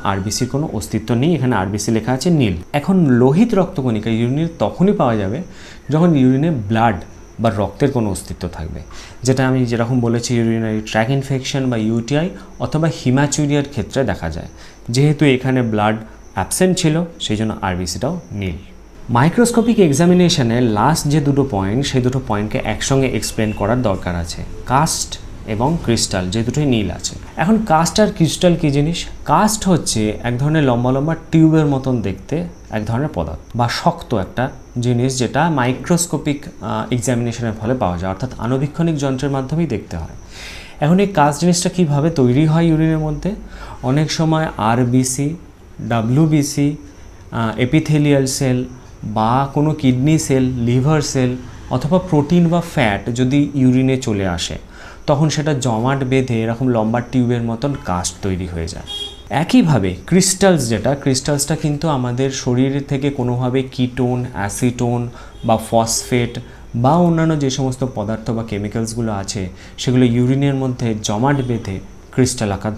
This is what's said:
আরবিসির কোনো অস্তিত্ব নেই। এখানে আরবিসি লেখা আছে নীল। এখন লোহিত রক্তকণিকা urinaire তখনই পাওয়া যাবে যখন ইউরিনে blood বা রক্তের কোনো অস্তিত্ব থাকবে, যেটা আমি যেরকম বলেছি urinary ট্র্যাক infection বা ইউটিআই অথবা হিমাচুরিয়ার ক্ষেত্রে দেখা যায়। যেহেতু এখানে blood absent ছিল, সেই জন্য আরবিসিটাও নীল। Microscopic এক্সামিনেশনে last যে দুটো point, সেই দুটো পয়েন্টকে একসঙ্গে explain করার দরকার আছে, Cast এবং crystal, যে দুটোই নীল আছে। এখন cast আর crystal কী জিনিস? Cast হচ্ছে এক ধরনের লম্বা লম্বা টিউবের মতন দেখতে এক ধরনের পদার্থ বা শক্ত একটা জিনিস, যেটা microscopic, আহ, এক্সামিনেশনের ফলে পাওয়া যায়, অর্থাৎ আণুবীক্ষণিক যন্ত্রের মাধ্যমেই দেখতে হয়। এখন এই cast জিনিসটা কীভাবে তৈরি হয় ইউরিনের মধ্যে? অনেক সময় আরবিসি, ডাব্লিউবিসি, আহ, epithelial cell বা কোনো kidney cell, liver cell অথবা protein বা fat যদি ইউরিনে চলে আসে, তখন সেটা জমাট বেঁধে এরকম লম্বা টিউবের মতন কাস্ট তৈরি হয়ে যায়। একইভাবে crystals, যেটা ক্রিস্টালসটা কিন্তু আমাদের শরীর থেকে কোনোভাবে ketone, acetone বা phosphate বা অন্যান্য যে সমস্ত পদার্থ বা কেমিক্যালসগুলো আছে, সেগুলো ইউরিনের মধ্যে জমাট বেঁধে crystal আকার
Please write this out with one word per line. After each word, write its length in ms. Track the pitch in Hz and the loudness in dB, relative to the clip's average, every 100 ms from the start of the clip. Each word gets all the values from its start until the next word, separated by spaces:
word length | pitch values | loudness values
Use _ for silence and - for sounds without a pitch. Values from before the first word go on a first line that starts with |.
আরবিসির 460 | 101 98 98 - 127 | -2 -2 -2 -2 -2
কোনো 200 | 139 156 | -2 -2
অস্তিত্ব 420 | 110 - 110 110 117 | -4 -4 -4 0 2
নেই। 200 | 151 156 | 2 2
এখানে 200 | 123 110 | 2 0
আরবিসি 360 | 92 101 - | 0 -2 0
লেখা 200 | 110 113 | 0 0
আছে 180 | 127 180 | -2 2
নীল। 260 | 160 110 82 - | 2 2 0 -4
এখন 320 | 147 147 190 147 | -2 2 4 6
লোহিত 440 | 120 127 160 240 | 6 6 6 4
রক্তকণিকা 560 | 196 175 - 127 107 110 | 4 0 -2 -2 -2 0
urinaire 380 | 113 120 143 165 - | 0 0 0 -2 -2
তখনই 340 | 135 - 190 | -2 2 2
পাওয়া 220 | 170 135 107 | 2 2 0
যাবে 260 | 98 131 - - - - - | -2 -6 -8 -16 -18 -14 -2
যখন 260 | 151 175 147 | 2 4 6
ইউরিনে 360 | 127 135 165 | 6 4 2
blood 440 | 139 101 113 117 87 - - - - | -2 0 2 2 2 -6 -18 -18 -2
বা 120 | 110 101 | -2 0
রক্তের 340 | 98 - 143 | -4 0 0
কোনো 200 | 131 107 | 2 -2
অস্তিত্ব 380 | 90 - 87 87 | -4 -8 -8 -8
থাকবে, 260 | - 80 76 - - - - | -8 -10 -10 -14 -16 -18 -4
যেটা 240 | 127 135 131 | 0 2 2
আমি 180 | 131 120 | 2 0
যেরকম 340 | 117 117 131 | 0 0 0
বলেছি 360 | 117 117 117 120 | 0 0 0 0
urinary 460 | 113 113 113 107 | 2 0 -2 -4
ট্র্যাক 280 | 107 110 117 | -2 0 2
infection 600 | 139 135 135 131 139 131 | 0 -2 -4 -4 -2 -2
বা 80 | 113 | 0
ইউটিআই 520 | 107 113 117 147 185 - - - | 0 -2 0 -2 -2 -6 -16 -8
অথবা 300 | 123 156 160 - 127 | -4 0 0 0 0
হিমাচুরিয়ার 580 | 131 147 - 143 147 | 2 2 0 0 0
ক্ষেত্রে 400 | 143 110 92 139 | 0 -6 -4 -2
দেখা 260 | 120 87 80 | -2 -2 -6
যায়। 180 | 80 - - - - - | -8 -10 -16 -20 -14 -4
যেহেতু 360 | 123 147 147 147 | 2 2 4 4
এখানে 360 | 127 135 127 | 4 2 0
blood 360 | 113 107 107 110 113 - - | 2 2 2 0 -6 -18 -10
absent 440 | - - - 185 180 | -6 -4 0 2 2
ছিল, 260 | 165 160 175 - | 2 0 -2 -8
সেই 180 | - 107 | -4 -2
জন্য 200 | 110 - | -2 -2
আরবিসিটাও 580 | 95 90 92 92 131 175 - | -2 -2 -4 -4 -4 -4 -8
নীল। 260 | 104 95 80 - - - - - | -6 -6 -6 -12 -20 -20 -16 -2
Microscopic 720 | 117 156 240 233 233 226 208 | 2 4 4 2 4 2 4
এক্সামিনেশনে 800 | 170 135 175 180 175 151 117 117 | 4 6 6 6 4 4 2 2
last 460 | 120 104 123 160 147 | 2 2 2 2 2
যে 140 | 156 | 2
দুটো 260 | 143 135 - | 2 2 0
point, 340 | 98 95 117 143 | 0 0 0 0
সেই 160 | 131 | 0
দুটো 200 | 123 131 127 | 0 -2 -2
পয়েন্টকে 300 | 104 107 127 | -2 -2 -4
একসঙ্গে 500 | - 104 - 135 131 | -4 -4 0 2 2
explain 440 | 113 - - 107 | -2 -4 -2 -2
করার 300 | 104 101 127 | 0 0 0
দরকার 340 | 113 90 90 87 | 0 -2 -2 -4
আছে, 280 | 85 - 90 - - | -6 -8 -10 -10 0
Cast 540 | 131 160 - - - - - - | 2 2 -2 -6 -10 -14 -14 -6
এবং 300 | 107 135 165 | -2 0 0
crystal, 460 | - 113 - 95 90 | 0 0 0 -2 -2
যে 140 | 110 | -2
দুটোই 220 | 113 131 147 | -2 0 0
নীল 260 | 113 92 | 0 0
আছে। 240 | 87 - - - - | -4 -8 -10 -12 -2
এখন 220 | 180 220 220 | 2 2 4
cast 340 | 156 170 - | 2 2 2
আর 80 | 208 | 2
crystal 480 | - 165 - 180 170 | 4 0 4 2 4
কী 140 | 151 | 2
জিনিস? 360 | 143 147 175 - - - | 2 0 -2 -6 -10 0
Cast 420 | 156 214 - 190 | 4 4 2 2
হচ্ছে 500 | 170 - 110 107 98 | 2 2 0 0 0
এক 140 | 113 123 | -2 0
ধরনের 260 | 147 156 | 2 2
লম্বা 280 | 135 120 123 | 4 2 2
লম্বা 240 | 135 151 160 - | 2 0 -4 0
টিউবের 340 | 165 160 160 147 | 4 6 6 4
মতন 360 | 135 131 123 | 0 0 -2
দেখতে 420 | 98 95 - 156 175 - - | -2 -6 -6 -6 -6 -10 -8
এক 160 | 107 107 | -6 -2
ধরনের 240 | 123 151 | -2 -2
পদার্থ 440 | 90 80 78 - 117 | -4 -6 -8 -8 -2
বা 120 | 120 | -2
শক্ত 460 | - 135 - - 107 | 0 -2 -2 -4 -4
একটা 340 | 87 - 139 - - 123 | -2 -4 -4 -6 -12 -4
জিনিস, 400 | 120 120 131 127 | 0 2 0 0
যেটা 300 | 113 131 165 | -2 0 0
microscopic, 960 | 143 123 127 - 170 - 147 151 143 - - | 2 0 -2 0 0 0 -2 -2 -4 -8 -12
আহ, 320 | 107 110 110 | -6 -6 -2
এক্সামিনেশনের 600 | 123 117 120 120 113 117 104 | -2 0 -2 -2 -4 -6 -4
ফলে 120 | - | -2
পাওয়া 240 | 127 92 87 | 0 0 -2
যায়, 120 | 95 | -4
অর্থাৎ 200 | 95 127 - | -4 -8 -6
আণুবীক্ষণিক 600 | 120 131 147 - 110 151 | -2 -2 -2 0 0 0
যন্ত্রের 340 | 139 131 139 | -2 -2 -2
মাধ্যমেই 360 | 139 131 160 160 | -2 -2 -2 -2
দেখতে 300 | 107 - 82 | -4 -6 -8
হয়। 180 | 82 - - - - - - - | -8 -12 -16 -16 -16 -16 -16 -4
এখন 200 | 151 185 | 2 4
এই 80 | 196 | 2
cast 340 | 196 147 143 | 4 2 2
জিনিসটা 280 | 175 175 180 | 2 2 0
কীভাবে 400 | 185 160 143 160 | 0 2 2 0
তৈরি 360 | 156 123 127 156 | 2 4 4 4
হয় 200 | 165 170 | 4 4
ইউরিনের 340 | 160 160 156 | 4 2 0
মধ্যে? 320 | 156 147 180 220 - - - - | -2 -4 -6 -6 -10 -16 -16 -6
অনেক 280 | 123 143 151 | 0 0 0
সময় 360 | - 160 160 160 - | 0 0 0 0 -2
আরবিসি, 800 | 107 120 123 127 131 - 143 175 - - - - 110 | 0 2 2 2 0 -2 -4 -6 -12 -20 -20 -12 -4
ডাব্লিউবিসি, 840 | 117 110 131 160 151 139 - 143 151 - - - - - | -2 2 2 4 2 0 0 0 -2 -10 -20 -20 -20 -10
আহ, 280 | 113 113 - | -4 -2 0
epithelial 640 | 127 156 151 151 147 139 131 | 2 2 2 2 4 4 2
cell 400 | - 135 127 127 - - - | 0 0 0 -2 -10 -20 -14
বা 460 | 107 107 110 131 139 | -6 0 2 2 0
কোনো 200 | 147 151 | 0 0
kidney 460 | 143 131 127 143 156 | 2 2 4 4 2
cell, 240 | - 135 | 2 2
liver 580 | 131 123 117 127 143 156 | 2 0 0 2 2 2
cell 340 | 147 135 127 127 - - - | 0 0 0 -2 -8 -16 -6
অথবা 300 | 131 147 185 | -4 0 0
protein 480 | 185 151 143 175 170 | 2 2 4 4 4
বা 140 | 175 | 2
fat 480 | 165 - 113 101 123 | 0 0 0 0 -4
যদি 400 | 120 127 143 143 143 | -2 2 2 2 2
ইউরিনে 420 | 127 127 131 131 | 4 4 2 0
চলে 300 | 117 101 95 | 0 -2 -2
আসে, 300 | 85 - 87 - - - - - | -2 -6 -8 -14 -18 -20 -8 0
তখন 220 | 139 156 | 2 2
সেটা 240 | 151 151 | 0 -2
জমাট 500 | 135 127 110 127 139 | -2 0 0 0 0
বেঁধে 400 | 127 131 127 113 | 0 0 2 0
এরকম 240 | 113 113 131 | -2 -2 0
লম্বা 340 | 117 110 120 | 2 2 0
টিউবের 400 | 120 131 120 120 | 0 0 2 0
মতন 340 | 117 113 143 135 - | -2 -4 -4 -4 -4
কাস্ট 300 | 90 87 - | -4 -4 -6
তৈরি 260 | 98 92 90 | -4 -4 -4
হয়ে 200 | 85 80 | -6 -8
যায়। 160 | 67 - - - - - | -8 -12 -10 -12 -14 -6
একইভাবে 640 | 101 170 254 170 123 95 90 - | -4 2 4 4 2 2 -4 0
crystals, 640 | 180 180 - 196 165 117 | 2 2 4 4 4 2
যেটা 260 | 107 120 143 | 0 0 0
ক্রিস্টালসটা 600 | 139 131 - 143 - 156 | 0 0 0 -2 -2 -2
কিন্তু 320 | 151 147 165 | -2 -2 0
আমাদের 440 | 135 123 120 135 | 0 -2 -2 -2
শরীর 520 | 135 131 123 135 143 139 | -2 0 2 2 0 -2
থেকে 220 | 139 139 | -2 -2
কোনোভাবে 540 | 139 123 123 127 131 | -2 -2 0 0 0
ketone, 640 | 131 - 123 123 123 123 123 | -2 -2 -2 0 0 0 -4
acetone 760 | - 101 - 123 123 120 120 120 - - - 117 | -6 -6 -2 -2 0 -2 -2 -4 -10 -18 -8 0
বা 120 | 110 - | 0 2
phosphate 720 | 117 113 - - 123 120 123 - - - 117 | 0 2 -2 -2 -2 -2 -6 -12 -18 -10 0
বা 220 | 127 170 | 2 4
অন্যান্য 420 | 175 160 160 151 | 4 4 2 2
যে 100 | 139 | 0
সমস্ত 360 | 131 131 131 127 117 | 0 -4 -2 -4 -4
পদার্থ 360 | 104 110 123 | -6 -6 -4
বা 120 | 113 | -6
কেমিক্যালসগুলো 680 | 113 101 104 117 113 117 113 | -4 -4 -4 -4 -4 -4 -4
আছে, 360 | 101 95 104 92 - - - | -4 -6 -6 -8 -10 -18 -6
সেগুলো 280 | - 127 123 | 0 4 4
ইউরিনের 500 | 120 123 135 143 135 | 4 2 2 2 0
মধ্যে 400 | 131 127 120 107 | -2 -2 -2 -2
জমাট 380 | 101 107 135 143 | -2 0 2 0
বেঁধে 380 | 120 113 - 92 - - - | 0 -4 -4 -10 -10 -18 -6
crystal 400 | - 127 - 104 | 0 0 0 -2
আকার 200 | 95 110 | -2 -4